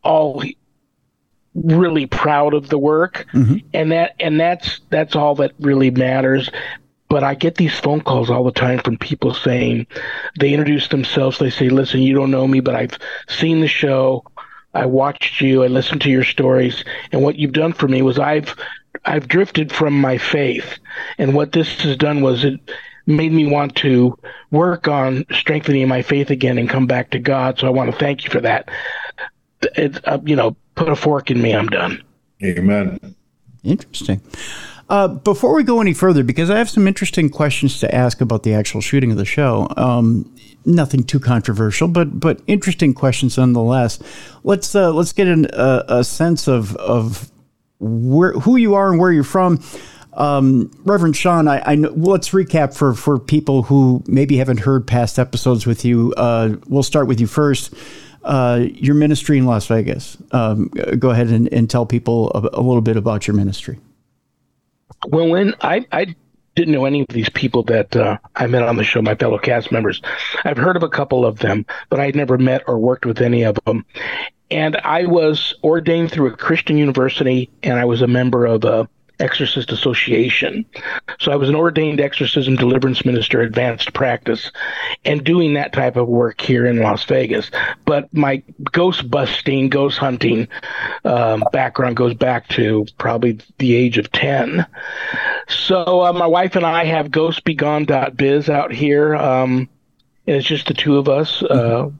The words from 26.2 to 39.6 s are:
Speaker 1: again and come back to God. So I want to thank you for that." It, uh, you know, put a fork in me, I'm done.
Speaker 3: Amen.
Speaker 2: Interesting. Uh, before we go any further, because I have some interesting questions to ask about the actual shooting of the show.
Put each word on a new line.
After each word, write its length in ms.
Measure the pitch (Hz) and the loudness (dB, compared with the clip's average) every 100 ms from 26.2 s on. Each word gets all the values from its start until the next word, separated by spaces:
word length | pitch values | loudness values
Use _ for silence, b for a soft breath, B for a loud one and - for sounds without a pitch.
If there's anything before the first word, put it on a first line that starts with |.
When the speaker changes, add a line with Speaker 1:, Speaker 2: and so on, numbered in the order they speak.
| 139 | 0
Speaker 1:
again 260 | 135 127 123 | 0 0 0
and 100 | 120 | 0
come 200 | 131 127 | 0 0
back 240 | 123 123 | 0 -2
to 80 | 127 | -4
God. 400 | 120 135 131 127 | -2 0 -2 -2
So 80 | 131 | 0
I 20 | |
want 220 | 131 120 | 0 -2
to 60 | 117 | -2
thank 240 | 143 135 | -2 -2
you 80 | - | -4
for 100 | - | -2
that." 300 | 120 - - B B B B B B _ _ _ - - | 0 -2 -4 B B B B B B _ _ _ -6 -2
It, 220 | 147 139 - | -4 -4 -6
uh, 100 | 147 147 | -4 0
you 100 | 143 | 0
know, 200 | 113 - _ | 0 -4 _
put 160 | - 160 | -4 -2
a 60 | 147 | 0
fork 340 | 151 143 - | 0 0 0
in 100 | 120 | 0
me, 140 | 117 | 2
I'm 140 | 107 110 | 0 0
done. 340 | 101 90 90 - _ _ _ | -2 -4 -8 -14 _ _ _
Speaker 3:
Amen. 560 | 95 87 92 104 92 90 - - _ _ _ - | -4 0 2 2 -2 -6 -16 -20 _ _ _ -10
Speaker 2:
Interesting. 560 | - 175 - - - 101 - B B B B B _ | -2 -2 -4 -12 -4 -4 -6 B B B B B _
Uh, 180 | 202 190 | 0 0
before 480 | - 208 202 247 311 | 0 -2 2 2 2
we 80 | |
go 160 | 254 233 | 4 2
any 140 | 208 | 2
further, 300 | 156 185 156 | 2 4 4
because 260 | 120 120 170 | 2 0 2
I 80 | 208 | 0
have 120 | 233 | 0
some 160 | - 196 | 2 2
interesting 420 | 196 190 - 151 | 2 -2 0 0
questions 500 | - 151 - 139 135 | 2 -2 2 -2 0
to 160 | - - | -2 2
ask 240 | 127 117 | 0 0
about 240 | 120 110 | -2 0
the 100 | 113 | 0
actual 280 | 107 101 104 | 0 0 -4
shooting 300 | - 139 127 | -2 0 2
of 60 | 104 | 0
the 80 | 98 | -2
show. 440 | - 139 110 | 0 0 0